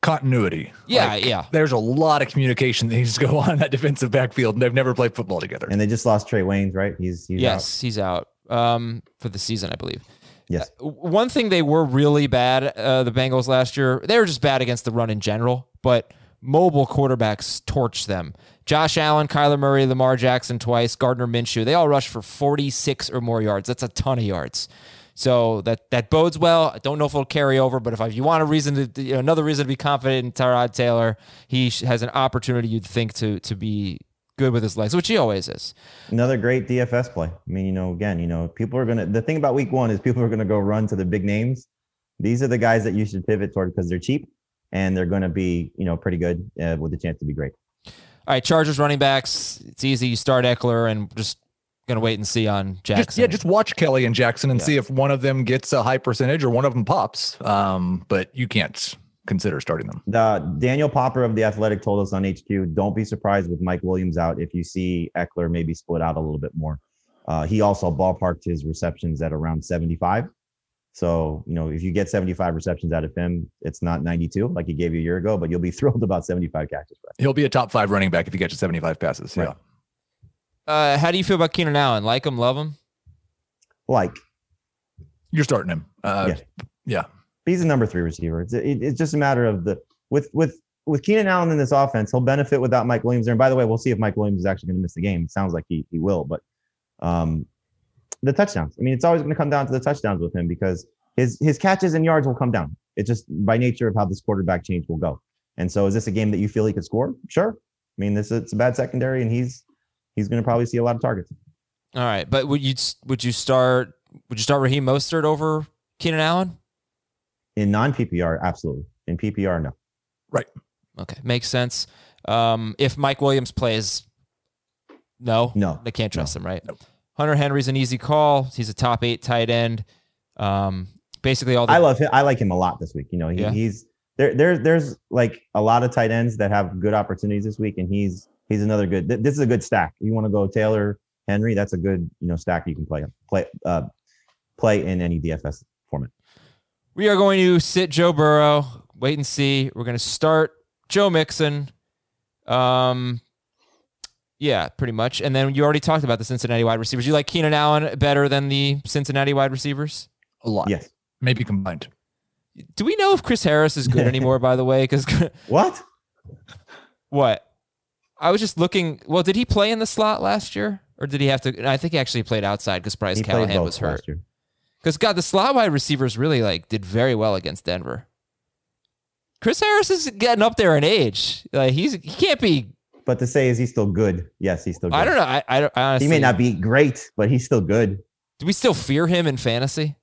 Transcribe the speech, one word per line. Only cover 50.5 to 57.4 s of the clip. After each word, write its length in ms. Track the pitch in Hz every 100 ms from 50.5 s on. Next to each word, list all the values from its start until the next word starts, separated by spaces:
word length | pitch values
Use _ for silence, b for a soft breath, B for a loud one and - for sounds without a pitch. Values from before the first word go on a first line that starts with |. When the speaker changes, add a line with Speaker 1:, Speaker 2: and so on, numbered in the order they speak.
| 120 123 117 117
Speaker 2:
and 180 | 107 104 110
just 240 | 107 - _ _ _ _ -
gonna 140 | 117
wait 180 | 113 107
and 80 | 104
see 200 | 117 107
on 280 | 101 98 95
Jackson. 220 | - 110 233
Speaker 1:
Just, 120 | -
yeah, 100 | 240
just 180 | 185 170
watch 280 | 202 220 -
Kelly 260 | 160 131
and 100 | 123
Jackson 380 | 113 120 117 139
and 80 | 127
Speaker 2:
Yeah. 60 | -
Speaker 1:
see 100 | 147
if 140 | -
one 200 | 131 139
of 120 | 139
them 240 | 135 135 120
gets 260 | 127 -
a 100 | 139
high 160 | 117 131
percentage 460 | 131 117 127 156
or 60 | 135
one 160 | 120 139
of 80 |
them 100 | 120
pops. 540 | 107 185 107 - - -